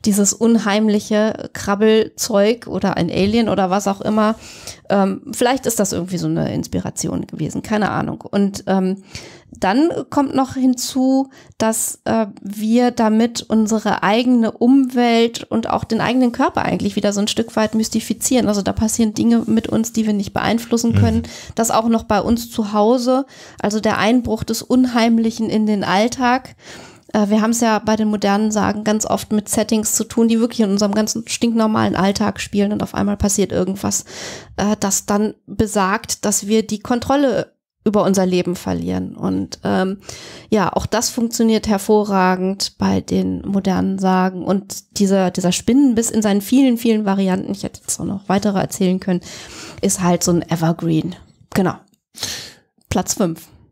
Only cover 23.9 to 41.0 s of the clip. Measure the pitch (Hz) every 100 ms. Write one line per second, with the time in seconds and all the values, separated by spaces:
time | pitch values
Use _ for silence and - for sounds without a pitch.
23.9 | 202 202 247 233 220 - 226 - 254 254
24.9 | 233 226 226 226 220 220 214 214 208 170
25.9 | 185 233 240 247 262 - - - - -
26.9 | - - 214 202 220 214 233 233 214 214
27.9 | 220 214 208 202 202 214 214 196 214 214
28.9 | 214 - 202 - 214 208 - 214 220 214
29.9 | - 220 - 226 226 233 - 208 202 208
30.9 | 208 214 226 226 - 240 226 220 220 208
31.9 | - 190 202 208 202 - 202 202 208 190
32.9 | - 202 202 208 - 185 - 185 190 202
33.9 | - - - - - - - 202 214 202
34.9 | - - 202 214 - - 202 214 208 190
35.9 | 220 - - 202 202 196 220 214 208 -
36.9 | 247 - 277 277 214 - _ _ _ 226
37.9 | 208 180 190 185 180 180 175 190 175 165
38.9 | 185 185 - - - 190 - 185 196 190
39.9 | 196 - - - - - 220 180 - -
40.9 | 214